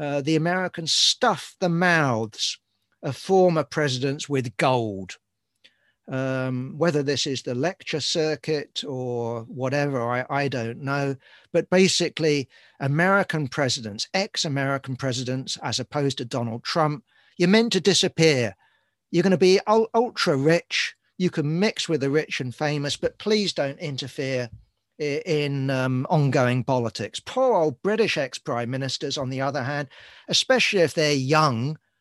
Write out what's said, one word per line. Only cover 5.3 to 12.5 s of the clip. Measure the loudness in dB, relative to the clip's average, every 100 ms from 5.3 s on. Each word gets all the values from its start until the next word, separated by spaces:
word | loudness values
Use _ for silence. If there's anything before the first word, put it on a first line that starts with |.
| _ _ _ -20 _ _ _ -8
Um, | -4 -2 -2 -2 -4 -6 0
whether | 2 2
this | 0 0 -2
is | -4
the | -4
lecture | -2 -2 -4 -6 -6
circuit | -2 0 0 -2 -2 -4 -4 -10
or | -8 -6 -4 -4 -4 -6
whatever, | -8 -6 -2 0 0 0 0
I, | -2 -2
I | -2 -2
don't | -2 -6 -6
know. | -4 -2 -2 -4 _ -20 _
But | -2 2
basically, | 4 4 4 -2 0 0 0 -2